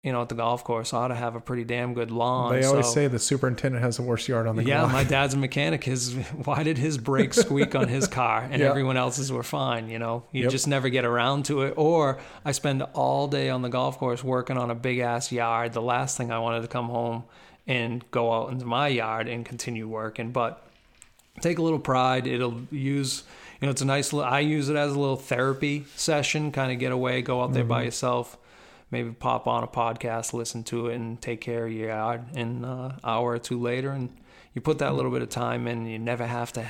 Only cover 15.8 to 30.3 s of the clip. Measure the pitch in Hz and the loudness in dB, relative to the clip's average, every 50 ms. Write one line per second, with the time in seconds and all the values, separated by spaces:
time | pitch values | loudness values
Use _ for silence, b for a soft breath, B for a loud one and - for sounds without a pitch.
15.8 | 113 123 120 123 135 127 - - 123 117 117 117 113 117 117 117 113 117 - 127 | 0 2 0 0 0 -2 -2 -4 -2 -2 -2 -2 0 0 -2 -2 -4 -4 -4 -4
16.8 | 120 117 120 117 117 117 117 117 120 B B B B B B B _ - 131 123 | -4 -2 -2 -2 0 0 -2 -4 -8 B B B B B B B _ -2 0 0
17.8 | 117 117 117 123 - - - 123 117 117 117 113 - - 127 127 123 120 120 127 | 0 -2 -4 -6 -8 -2 0 2 2 4 2 2 0 -2 -6 -6 -4 -2 0 2
18.8 | 143 143 131 120 113 110 110 113 113 123 117 120 117 - 120 117 - 123 120 110 | 2 2 2 0 0 -2 -2 -4 -4 -4 -4 -6 -8 -8 -8 -8 -6 -6 -6 -6
19.8 | 110 110 110 110 110 110 110 - 117 117 123 131 117 113 - - - - _ _ | -6 -6 -6 -6 -6 -6 -6 -6 -8 -2 0 0 0 0 -2 -8 -20 -20 _ _
20.8 | _ _ _ _ - _ _ _ _ _ _ - - 165 170 175 160 165 156 143 | _ _ _ _ -20 _ _ _ _ _ _ -2 0 0 2 2 2 2 2 0
21.8 | 143 - 131 127 127 127 131 131 123 131 127 120 127 120 117 117 127 - 156 143 | 2 2 4 4 4 4 4 2 0 0 0 0 0 -2 -2 -6 -10 -8 -6 -4
22.8 | 131 135 139 143 139 127 - - B B B B B B B B 135 139 131 - | -2 0 0 0 0 -2 -4 -6 B B B B B B B B -2 0 0 2
23.8 | 131 139 135 143 139 - - 147 143 123 127 143 147 151 151 151 139 139 151 147 | 2 2 2 2 2 0 0 0 0 2 2 4 4 4 2 2 2 2 2 2
24.8 | 147 143 139 143 143 139 131 131 - - 127 120 127 135 135 135 143 147 143 147 | 2 2 2 2 2 2 0 -2 -2 -2 0 2 2 2 2 2 0 0 0 -2
25.8 | 139 - - - - - 156 147 135 - - 156 151 147 135 135 135 127 127 120 | -4 -10 -8 -4 0 2 2 2 2 2 0 0 0 0 0 0 0 0 0 -2
26.8 | 131 127 127 127 127 127 127 127 123 127 127 123 127 127 131 131 120 113 120 123 | -2 0 0 0 0 0 0 0 0 0 0 0 0 2 2 2 2 2 2 0
27.8 | 123 123 117 - - 123 123 123 120 - - - B B B B B B B B | 0 -2 -4 -2 0 0 0 0 -2 -4 -12 -20 B B B B B B B B
28.8 | B B 127 120 120 117 120 - - 127 120 113 - 120 117 117 113 113 - 127 | B B -4 -4 -4 -4 -8 -4 0 0 0 2 2 0 0 0 -2 -2 0 0
29.8 | 117 117 113 - - 120 113 113 113 - | 0 0 0 -2 -4 -4 -4 -4 -4 -4